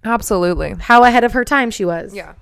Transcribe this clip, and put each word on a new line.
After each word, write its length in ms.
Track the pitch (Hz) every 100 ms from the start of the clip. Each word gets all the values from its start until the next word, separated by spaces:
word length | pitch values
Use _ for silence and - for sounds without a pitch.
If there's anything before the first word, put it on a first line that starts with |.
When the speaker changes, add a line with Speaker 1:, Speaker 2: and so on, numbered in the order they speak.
Speaker 1:
Absolutely. 720 | 220 233 - 190 175 170 151 180
Speaker 2:
How 240 | - 240
ahead 200 | 247 240
of 100 | 233
her 120 | 247
time 240 | 247 285 240
she 140 | 220
was. 280 | 180 170 -
Speaker 1:
Yeah. 180 | 202 156 165